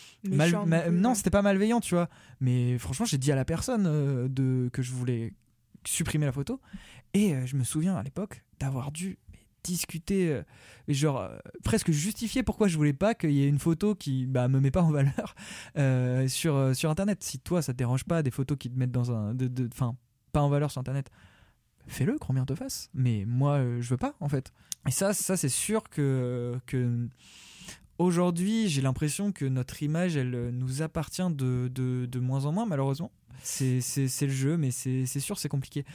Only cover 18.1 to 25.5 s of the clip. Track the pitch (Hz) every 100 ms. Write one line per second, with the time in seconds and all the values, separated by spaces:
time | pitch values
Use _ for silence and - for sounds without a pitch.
18.1 | 170 139 - 135 143 120 127 127 123 120
19.1 | 117 104 123 127 127 120 - 123 123 _
20.1 | _ _ 151 143 143 147 131 123 139 135
21.1 | - - _ _ _ _ _ - - 143
22.1 | 294 - 131 131 135 262 - - - 123
23.1 | 110 101 123 143 143 123 120 120 123 269
24.1 | 302 147 139 - _ _ - - - 196
25.1 | 202 - 190 143